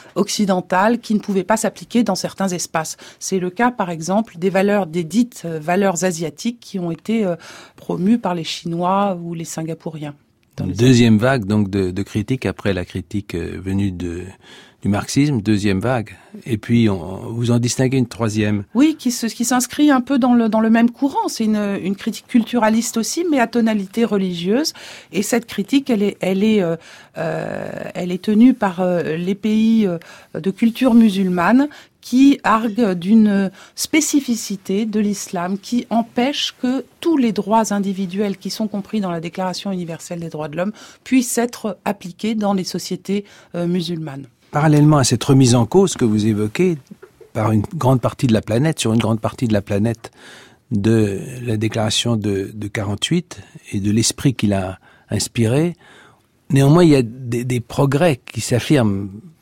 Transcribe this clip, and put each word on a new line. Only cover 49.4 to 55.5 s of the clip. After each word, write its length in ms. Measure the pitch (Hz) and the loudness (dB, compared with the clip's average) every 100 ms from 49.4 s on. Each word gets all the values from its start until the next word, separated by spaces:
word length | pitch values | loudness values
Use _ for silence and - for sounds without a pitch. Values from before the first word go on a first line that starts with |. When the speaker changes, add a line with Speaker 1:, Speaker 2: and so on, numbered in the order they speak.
| 117 | -2
Speaker 2:
de 60 | |
la 100 | 101 | -2
planète, 480 | - 101 117 110 - _ - - - _ - | -2 -2 -2 -4 -12 _ -20 -20 -20 _ -6
de 500 | 107 110 113 104 95 - 127 | 0 2 4 2 -2 -10 -10
la 140 | 120 107 | -6 -2
déclaration 600 | 110 113 107 - 120 113 | -2 -2 -2 -2 0 0
de, 340 | 104 98 98 | 0 -2 -4
de 160 | 107 104 | -8 -8
quarante-huit 720 | 110 101 101 - - - - - - - | -6 -6 -4 -2 -2 -4 -14 -20 -20 -8
et 80 | 101 | -4
de 100 | 101 | 0
l'esprit 440 | 113 110 - 143 | 2 0 0 -2
qu'il 180 | - 104 | 0 0
a 260 | 98 92 92 _ _ - | 0 -4 -10 _ _ -6
inspiré, 640 | 107 - 123 110 | -6 -4 -2 0